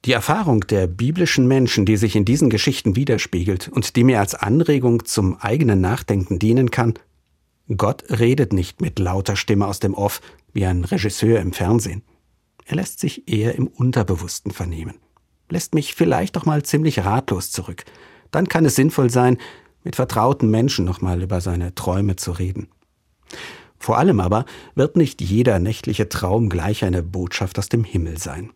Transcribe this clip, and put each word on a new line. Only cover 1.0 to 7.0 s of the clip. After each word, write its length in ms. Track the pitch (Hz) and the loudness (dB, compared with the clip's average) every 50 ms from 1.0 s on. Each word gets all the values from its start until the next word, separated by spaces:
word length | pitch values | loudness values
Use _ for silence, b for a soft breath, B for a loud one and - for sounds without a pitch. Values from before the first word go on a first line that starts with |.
| 117 131 160 180 175 156 - 143 127 123 | -2 -2 0 0 0 2 2 2 4 4
Menschen, 360 | 135 131 127 117 - 117 101 | 4 4 2 2 2 2 4
die 120 | 101 110 | 4 4
sich 180 | 98 113 107 - | 2 2 2 2
in 100 | 107 98 | 2 2
diesen 240 | 101 127 - 165 127 | 2 2 4 4 2
Geschichten 460 | 110 107 - 147 135 - - 113 95 | 2 2 0 0 -2 0 -2 0 0
widerspiegelt 760 | 120 139 139 113 98 - - - 90 90 101 95 90 - - | 2 2 2 0 0 0 -2 -2 -2 0 0 -2 -2 -4 -4
und 280 | - 127 104 - _ | -4 -4 -4 0 _
die 80 | 123 120 | 4 6
mir 160 | 131 127 107 | 6 6 4
als 160 | 101 - - | 2 0 -2
Anregung 680 | - - 101 117 160 165 - 147 135 123 123 117 117 - | -4 -2 0 2 2 4 4 2 4 4 4 2 2 0
zum 320 | - - 113 98 95 - - | -2 -2 0 0 0 0 -2
eigenen 400 | - 101 113 151 156 117 101 95 | -2 -2 0 2 2 4 4 4
Nachdenken 580 | 92 92 117 - - - 110 101 92 - 95 87 | 2 2 0 -2 -2 -2 -2 -2 0 -2 -2 0
dienen 320 | 107 110 117 127 127 117 | 2 2 4 4 2 2
kann: 240 | - - 117 117 113 - | 0 0 0 0 -2 -4